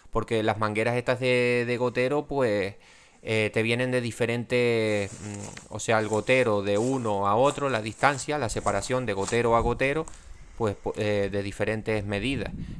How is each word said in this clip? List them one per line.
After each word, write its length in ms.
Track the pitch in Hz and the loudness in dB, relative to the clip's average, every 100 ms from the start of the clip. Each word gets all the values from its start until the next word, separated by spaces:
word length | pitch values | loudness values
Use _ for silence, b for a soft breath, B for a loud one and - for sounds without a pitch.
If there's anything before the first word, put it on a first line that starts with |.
| b | b
porque 340 | 117 110 113 | -4 0 0
las 140 | 107 107 | 2 2
mangueras 360 | 107 107 117 | 0 2 2
estas 240 | 120 123 123 | 0 0 0
de, 460 | 127 123 123 123 120 | 2 4 4 2 2
de 100 | 120 | 0
gotero, 500 | 123 120 127 143 - | 0 2 0 0 -2
pues, 500 | 139 123 104 98 101 b b b b | 0 2 2 0 -6 b b b b
eh, 280 | - 110 107 | -4 0 0
te 120 | 117 | 2
vienen 260 | 113 117 127 | 2 2 0
de 100 | 127 | 0
diferentes, 1080 | 117 - 117 120 110 123 120 113 110 104 98 | -2 -2 -2 -2 0 2 2 2 2 0 -2
mm, 640 | - 104 101 101 - - | -8 -12 -10 -12 -14 -12
o 60 | 107 | -6
sea, 180 | - 110 | 0 2
el 80 | 107 | 2
gotero 560 | 107 104 131 117 104 | 0 4 4 4 2
de 160 | 101 101 | 2 2
uno 480 | 123 135 113 101 101 | 2 0 0 0 2
a 80 | |
otro, 340 | 107 139 139 139 | 4 4 2 -2
la 140 | 117 | -2
distancia, 560 | 110 104 135 139 - 147 | -4 0 0 0 -2 -2
la 100 | 113 | -2
separación 580 | 110 104 101 - 127 120 | -2 -2 -2 -2 -2 -2
de 60 | |
gotero 440 | 98 98 117 117 117 | -2 0 2 4 4
a 40 | |
gotero, 460 | 117 117 135 151 160 B B B - - | 2 2 0 0 -6 B B B -16 -4
pues, 200 | 110 98 | -2 -2
po-, 180 | - - | -6 -2
eh, 320 | 107 104 98 | 0 0 0
de 100 | 101 | -2
diferentes 600 | 101 - 104 110 107 107 | -4 -4 -2 -2 -2 -2
medidas. 480 | 101 101 120 135 95 - B B | -2 -2 -2 -4 -4 -6 B B